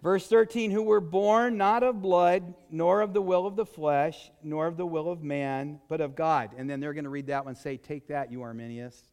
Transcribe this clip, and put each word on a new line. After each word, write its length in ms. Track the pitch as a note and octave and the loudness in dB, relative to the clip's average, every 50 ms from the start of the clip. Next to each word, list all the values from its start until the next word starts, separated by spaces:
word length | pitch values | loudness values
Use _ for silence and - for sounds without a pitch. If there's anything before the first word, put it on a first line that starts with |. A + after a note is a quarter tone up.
| - | 2
Verse 240 | E3 F#3+ G3 F#3 - | 2 0 0 2 4
thirteen, 420 | A3+ A3+ A3+ A3 - A#3 A3+ G#3+ | 4 4 4 4 2 -2 -2 0
"Who 140 | F#3+ G#3+ A3 | 0 0 2
were 180 | G#3+ G#3+ G#3 | 4 2 2
born 560 | F#3 D#3+ E3 F#3+ G3+ G#3 G#3+ A3+ A#3+ B3 A#3+ G#3 | 2 2 0 0 2 4 4 4 4 2 0 2
not 240 | G3 G3 G#3+ A#3+ | 2 4 4 4
of 220 | A#3+ B3+ B3 G#3 F#3+ | 2 2 0 0 0
blood, 500 | F#3+ F3+ F3 F3 F3 F3+ F#3+ F#3 F3 F3+ - _ _ | 2 4 6 6 6 4 2 0 -4 -16 -18 _ _
nor 320 | D#3+ D#3+ E3 F3 F#3 G3+ | -4 0 2 4 4 4
of 120 | G#3+ G#3 F#3 | 2 2 0
the 80 | G#3 | -2
will 260 | G3 F3+ F#3 F3+ F3+ G3+ | 0 2 2 2 2 0
of 80 | G3 | -2
the 100 | G3+ A3 | -4 -6
flesh, 680 | G3+ - - D3+ D3+ D3 C#3+ C#3+ D#3+ D#3 - - - _ _ - | -6 -6 -4 0 2 2 2 2 0 -2 -6 -18 -20 _ _ -10
nor 240 | D#3 D3+ D#3 D#3 E3 | -8 -4 -2 -2 -2
of 100 | E3+ E3 | -2 -4
the 80 | F3+ | -6
will 240 | F3 E3 D#3+ D#3 E3+ | -4 -4 -4 -4 -4
of 140 | F3+ E3+ D#3 | -6 -6 -6
man, 580 | C#3+ C#3+ C#3+ C#3 C#3 C3+ C3+ C#3 D3 D3 D3+ _ _ | -4 -4 -2 -2 -2 -4 -4 -6 -8 -10 -14 _ _
but 140 | D#3 D#3+ | -4 -4
of 140 | D#3 C#3+ C3+ | -4 -4 -2
God." 360 | C#3 D#3+ D#3+ D#3+ C#3+ A#2 G#2+ G#2+ | -2 0 2 2 2 0 -2 -8
And 140 | B2 C3 C3+ | -10 -8 -6
then 100 | C#3+ C3+ | -6 -6
they're 140 | C#3 D3+ D3 | -6 -6 -8
gonna 160 | D3+ D3 C#3 | -8 -10 -10
read 180 | C#3 C#3+ C#3 C3+ | -10 -10 -6 -4
that 160 | C#3 C#3 C#3 | -4 -4 -4
one 80 | C#3 C3 | -6 -12
and 40 | A#2 | -12
say, 200 | - D3 C#3 B2+ | -8 -10 -10 -10
"Take 300 | _ - D3+ D3 C3+ _ | _ -12 -12 -12 -10 _
that, 240 | D3 C#3+ C#3 A#2 | -6 -6 -6 -6
you 120 | A#2+ B2+ B2 | -8 -12 -12
Arminius." 680 | A#2 A2+ A2+ A#2 A#2 A#2 A#2 A#2+ B2 A#2+ - _ _ | -12 -12 -12 -12 -12 -12 -12 -12 -14 -16 -20 _ _